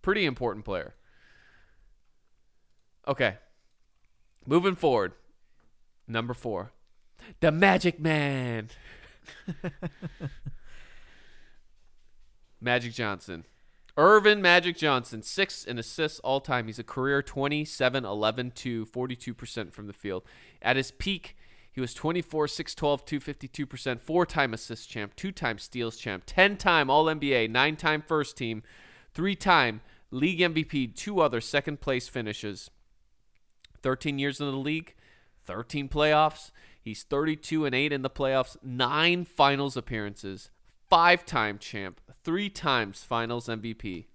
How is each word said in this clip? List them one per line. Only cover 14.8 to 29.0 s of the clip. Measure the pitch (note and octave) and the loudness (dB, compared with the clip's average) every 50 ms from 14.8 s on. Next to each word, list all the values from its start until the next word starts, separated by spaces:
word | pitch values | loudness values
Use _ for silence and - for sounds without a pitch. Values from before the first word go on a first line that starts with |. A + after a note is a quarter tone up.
| D#3+ D3+ C#3 B2+ A#2 - - A2 | 2 2 2 2 0 -4 -12 -10
sixth | G#2+ - - - G3 F#3+ - - - | -10 -6 -2 -2 -2 -2 -2 -12 -8
in | - B2 A#2+ | -8 -8 -8
assists | A2+ - - - D#3+ D3+ - - | -8 -8 -4 -4 -4 -4 -4 -6
all | - - C3 C#3 | -4 -2 -2 -2
time. | C3+ - C3+ B2 A2+ | 0 -2 -2 -2 -2
He's | A2 G#2+ - | -4 -10 -12
a | A2+ | -12
career | - - C3+ B2+ C#3 C#3+ C#3 | -8 -6 -4 -2 0 0 0
twenty-seven, | C#3 - - C#3 C3+ C#3+ D3+ D3+ D3+ D3 - - C3 B2+ B2 C3+ B2 | 0 -2 -4 -4 -2 -2 -2 -2 -4 -6 -4 0 0 2 2 0 -4
eleven, | G2 G2+ G#2 G#2+ G#2+ A2 B2 B2 B2 | -4 -4 0 0 0 0 0 -6 -8
two, | - - - B2+ A#2+ A2+ A2 | -8 -8 -6 -6 -4 -4 -6
forty-two | G#2+ - B2 B2+ B2 B2 A#2+ - B2+ A2+ | -6 -6 -6 -6 -6 -6 -8 -10 -12 -12
percent | - - - - A#2 G#2+ E2+ - | -12 -12 -10 -8 -8 -8 -8 -12
from | - G#2 G#2 | -16 -14 -14
the | |
field. | G2+ - - G#2 F#2+ F#2 - - - - - - - - | -16 -10 -8 -6 -6 -6 -8 -12 -20 -20 -20 -20 -20 -4
At | - A2+ B2+ | 0 2 2
his | C3+ C3 - | 2 0 -4
peak, | - _ - G3 G3 E3+ - - - - - - - - - - | -6 _ -4 -4 -4 -4 -6 -16 -20 -20 -20 -20 -20 -20 -20 -14
he | - C3 | -6 -6
was | B2+ A#2+ - | -6 -6 -6
twenty-four, | - - D#3 E3+ F3+ D#3+ - - D#3 D3+ C#3+ | -4 -2 -2 0 0 -2 -2 -2 -2 -2 -2
six, | - - D3 - - | -2 -6 -8 -8 -6
twelve, | - D3+ C#3+ C#3+ C#3 - | -2 0 0 0 0 -2
two | - D3+ C#3+ | -6 -6 -6
fifty-two | - - C#3 - - C3 - - C#3+ | -6 -8 -12 -12 -14 -14 -8 -8 -8
percent, | B2+ - B2 - C3+ B2 A2 | -8 -8 -6 -4 -4 -4 -4
four-time | - - D#3+ F3 F3 - - D#3+ C#3 B2+ | -4 0 2 2 2 4 4 2 2 2
assist | A2+ A2 - - A#2 - - - | 0 -6 -8 -10 -12 -12 -12 -12
champ, | - A#2 G#2 G2+ - | -8 -8 -8 -8 -8
two-time | - - F#3+ F#3+ - - B2 A2 G#2 | -8 -8 -8 -6 -2 -2 -2 -2 -2
steals | - - - B2+ A#2 A2+ - | -8 -10 -6 -6 -6 -6 -6
champ, | - - A#2 G2 F#2 - | -8 -8 -6 -6 -6 -8
ten-time | - - - F#3+ G3+ G3+ G3 - F#3 F3 D#3+ C#3+ C3 | -4 4 6 6 6 4 2 2 4 4 4 4 4
All | C3+ D3 D#3+ D#3+ | 4 4 4 4
N | D#3+ D#3 | 0 0
B | C#3+ C#3 | 0 2
A, | C3+ A#2+ A2 | 4 4 2
nine-time | A2 A2 B2+ C3+ D#3 D#3 D3+ - D#3+ D3+ D3+ D3+ | 2 2 2 2 2 2 0 0 0 0 0 0
first | - D#3+ D3+ C#3+ - - | 0 0 0 0 -2 -6
team, | - C3+ A2+ A2+ G#2+ - - - - - - - - | -8 -6 -6 -6 -6 -10 -14 -20 -20 -20 -20 -20 -20